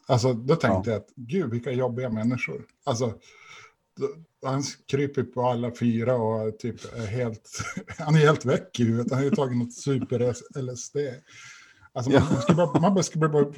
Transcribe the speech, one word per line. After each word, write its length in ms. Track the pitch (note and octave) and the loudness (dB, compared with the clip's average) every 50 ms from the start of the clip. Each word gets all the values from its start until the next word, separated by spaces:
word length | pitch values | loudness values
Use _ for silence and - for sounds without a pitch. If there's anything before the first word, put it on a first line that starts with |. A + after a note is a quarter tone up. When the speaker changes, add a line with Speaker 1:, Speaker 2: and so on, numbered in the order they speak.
| _ - | _ 0
Speaker 1:
Alltså, 260 | B2+ A#2+ A2+ C3 B2 | 2 2 4 2 0
då 220 | A2+ B2 C3 D#3+ | 0 2 0 2
tänkte 340 | D#3+ - A#2 F#2+ F#2 G2 A#2+ | 2 4 2 2 2 2 0
Speaker 2:
Ja. 40 | A2 | -2
Speaker 1:
jag 80 | G2+ | -2
att, 80 | - - _ | -4 -8 _
gud, 340 | - A#2+ A#2 D3+ G3 E3 A#2 | -18 -12 -4 -4 -2 -2 -2
vilka 200 | A#2 A#2+ A#2+ C#3+ | -4 -4 -4 -4
jobbiga 380 | B2+ B2 B2+ B2 A#2 A#2+ C3 B2 | -2 -2 -2 -2 -2 -4 -4 -4
människor. 560 | A2 A2 A2 A#2+ B2+ A#2+ - - C#3 A#2+ - - _ _ _ | -4 -2 0 0 0 -2 -4 -6 -8 -10 -12 -16 _ _ _
Alltså, 280 | C#3+ B2 A2+ C3 A2+ - - - - - - - - - - - - _ _ _ _ _ - | -4 -2 -2 -2 -4 -4 -8 -14 -20 -20 -20 -20 -20 -20 -20 -20 -20 _ _ _ _ _ -8
då, 100 | C3 - - D#3+ - _ _ _ - | -6 -6 -6 -10 -16 _ _ _ -6
han 180 | C3+ C3+ C#3 C3+ - - - _ - | -4 -2 -2 -4 -4 -8 -12 _ -4
kryper 320 | - C#3 D3 C#3 C#3+ C3+ A#2+ | -2 0 0 0 -2 -4 -4
på 180 | - - B2+ | -4 -4 -2
alla 300 | B2 B2+ B2 A#2+ A#2+ A#2 A#2+ | 0 0 0 0 -2 -4 -4
fyra 400 | - A#2+ A#2+ A2 A2+ A#2 B2 B2+ | 0 0 0 2 2 2 0 2
och 440 | A#2+ A2 A2 A2+ A2 A2 A2 G#2+ - | 2 2 0 0 -2 -2 -4 -6 -6
typ 340 | - A#2+ G#2 G2 - - - | -8 -8 -8 -8 -12 -14 -10
är 120 | A#2 A2+ G2 | -8 -8 -6
helt, 420 | A2 B2+ B2 A2+ A2 - - - - - - - - | -4 -4 -4 -4 -6 -8 -14 -14 -10 -10 -8 -8 -8
<laughs> 220 | - - - - - | -10 -12 -12 -12 -8
han 180 | D#3 D3+ D3+ | -2 2 4
är 40 | D#3 | 6
helt 260 | D3+ D3+ D3+ - - | 6 6 4 4 2
väck 340 | A#2+ C3 - - - - - | 0 0 0 -2 -6 -2 0
i 40 | A#2+ | 2
huvudet. 280 | A2+ A2+ A#2+ A#2+ A2 | 2 2 0 0 0
Han 60 | B2+ B2+ | 0 0
har 60 | C#3 | 2
ju 60 | C#3 - | 2 2
tagit 220 | D3+ C#3 B2+ B2 A#2+ | 2 0 0 0 -2
något 160 | A#2+ A#2+ - | -2 -4 -6
super 460 | - - C#3+ C#3 B2+ - - B2+ A#2 A#2+ B2 A#2 - - - - D3 | -6 -4 -2 -2 -2 -2 -2 -2 0 0 0 -2 -4 -10 -12 -10 -10
L 100 | C3 B2 | -8 -8
S 220 | B2+ A#2+ - - | -10 -12 -14 -8
D. 180 | - C#3+ D3 C3 A#2 - - _ - - - - - - - - _ _ _ _ _ | -6 -4 -4 -4 -8 -12 -16 _ -20 -20 -20 -20 -20 -20 -20 -20 _ _ _ _ _
Alltså, 180 | C3 A2+ B2+ | -4 0 4
man, 100 | C#3+ C3+ | 6 6
Speaker 2:
Ja. 60 | - - - | 6 6 2
Speaker 1:
man 80 | B2+ | 0
skulle 140 | - - E3+ | 2 2 4
bara, 240 | D#3+ F3 D#3 - D3+ | 4 4 4 4 4
man 140 | E3 G#3 G3 | 4 6 4
bara 100 | F#3+ F3 | 4 2
skulle 260 | - - D#3+ D#3+ D#3 | 0 0 0 0 2
bli 160 | D3+ D3 C#3 C#3+ - | 4 4 2 2 0